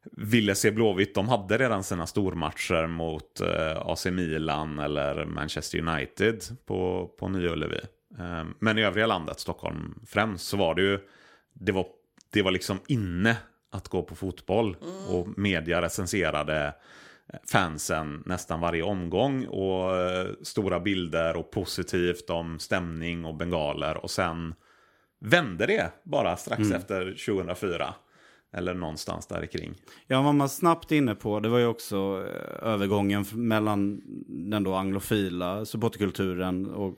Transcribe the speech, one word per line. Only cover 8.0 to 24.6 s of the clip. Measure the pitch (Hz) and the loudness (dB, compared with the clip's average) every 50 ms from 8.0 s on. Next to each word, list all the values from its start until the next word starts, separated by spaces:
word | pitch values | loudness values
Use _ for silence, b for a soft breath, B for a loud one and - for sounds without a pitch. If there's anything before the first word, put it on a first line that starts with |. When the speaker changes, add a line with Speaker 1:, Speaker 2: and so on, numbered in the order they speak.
| _ _ - - | _ _ -14 -12
Speaker 1:
Ehm, | 90 87 87 82 80 85 - - | -10 -8 -6 -6 -6 -8 -6 -2
men | 107 110 107 110 | 0 2 2 4
i | 113 | 2
övriga | 101 90 107 110 113 | 2 4 2 2 2
landet, | 104 87 78 80 82 - | 2 0 -2 -4 -8 -8
Stockholm | - - 82 - - - 80 78 78 80 - - - - | -6 -8 -6 -6 -6 -6 -6 -6 -8 -10 -12 -14 -14 -4
främst, | - 104 107 113 98 82 - - | 0 0 2 2 0 -4 -6 -2
så | - 101 | 2 2
var | 95 80 80 | 4 4 4
det | 87 | 4
ju... | 95 98 98 98 - b b b b b b b b b b | 4 4 4 2 -2 b b b b b b b b b b
Det | - 92 95 | -6 -2 0
var, | 98 95 90 - - _ _ _ _ - - _ - | 2 2 0 -2 -6 _ _ _ _ -20 -10 _ 2
det | 104 | 4
var | 98 95 | 4 4
liksom | 92 92 - - 101 95 - - | 4 2 0 -2 -4 -4 -2 0
inne | 147 117 101 90 87 87 98 117 117 101 - - _ _ _ _ | 0 0 0 0 0 2 2 2 2 2 -2 -12 _ _ _ _
att | - 95 - - | -12 -10 -8 -4
gå | - 92 82 | -2 -2 -2
på | - 85 | -4 -6
fotboll | - 95 95 87 - - - 92 113 117 104 90 - | -8 -6 -6 -6 -6 -2 0 2 2 2 2 -2 -6
Speaker 2:
Mm. | - - - - 95 98 92 | -10 -12 -12 -10 -6 -2 -2
Speaker 1:
och | 90 87 - - 98 | 0 -2 -2 -2 0
media | 101 101 95 80 78 82 85 87 | 2 2 2 2 2 2 2 2
recenserade | 85 82 - - 95 87 - 101 85 78 76 76 73 78 76 78 73 73 - - B B B B B B B B B B - - - - | 2 0 0 -2 -4 -2 0 0 2 2 0 0 0 0 0 0 0 -2 -4 -8 B B B B B B B B B B -18 -16 -4 0
fansen | - 107 92 82 78 76 - - 90 78 78 76 73 73 71 | 2 2 2 2 -2 -4 -4 -2 -2 -2 -2 -4 -6 -8 -6
nästan | 87 92 90 - - 85 80 | -4 -4 -4 -4 -4 -2 -2
varje | 85 85 85 82 80 | 0 0 0 0 0
omgång | 101 104 95 87 85 85 95 123 139 139 131 120 | 0 0 -2 -2 0 2 2 2 2 2 -2 -4
och, | - - 98 95 95 92 92 92 92 92 90 | -4 -2 -2 0 0 0 0 0 0 2 2
eh, | 90 90 92 92 92 98 98 - | 2 0 0 -2 -2 -4 -6 -10
stora | - - - - 101 95 90 85 | -10 -6 -2 0 0 2 2 0
bilder | 87 104 98 92 87 80 80 82 82 82 82 85 | 2 0 0 0 0 0 0 2 2 2 0 -2
och | 80 - | -4 -6
positivt | - 104 92 - - - 87 - - 90 87 87 85 - - - | -4 -4 -4 -4 -4 -4 -4 0 0 2 2 2 0 0 -4 -4
om | 87 85 85 82 80 78 | -4 -4 -4 -4 -8 -8
stämning | - - 104 92 87 85 80 80 82 85 85 85 82 | -4 -2 -2 -2 -2 -2 -4 -4 -4 -4 -4 -4 -6
och | 80 78 | -6 -6
bengaler, | 76 85 87 87 80 78 73 73 76 76 76 78 - | -4 -2 0 0 0 0 0 -2 -2 -2 -2 -2 -4
och | - - | -6 -4
sen | - - 92 85 82 82 82 82 82 - | -2 0 0 0 -2 -4 -6 -6 -8 -10